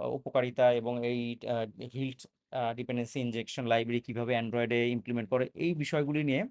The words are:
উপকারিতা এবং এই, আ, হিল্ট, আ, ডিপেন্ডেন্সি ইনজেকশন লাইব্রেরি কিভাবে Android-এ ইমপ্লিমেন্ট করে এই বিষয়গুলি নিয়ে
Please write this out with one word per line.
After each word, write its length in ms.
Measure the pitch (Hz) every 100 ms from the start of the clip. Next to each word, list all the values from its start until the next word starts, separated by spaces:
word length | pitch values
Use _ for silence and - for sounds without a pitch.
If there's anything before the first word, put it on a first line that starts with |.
| 123
উপকারিতা 680 | 131 - 131 123 127 123
এবং 320 | 120 113 123 120
এই, 320 | 123 120 117 120
আ, 180 | 120 110 - 123
হিল্ট, 340 | 131 131 127 - _ _
আ, 220 | 131 117
ডিপেন্ডেন্সি 460 | 117 123 123 117 143
ইনজেকশন 480 | 120 113 107 - 117
লাইব্রেরি 340 | 113 117 120
কিভাবে 380 | - 117 117 117
Android-এ 480 | 113 120 117 120 120
ইমপ্লিমেন্ট 420 | 120 120 120 107
করে 200 | 127 127
এই 220 | - 170 160
বিষয়গুলি 480 | 143 156 143 151
নিয়ে 220 | 151 135 240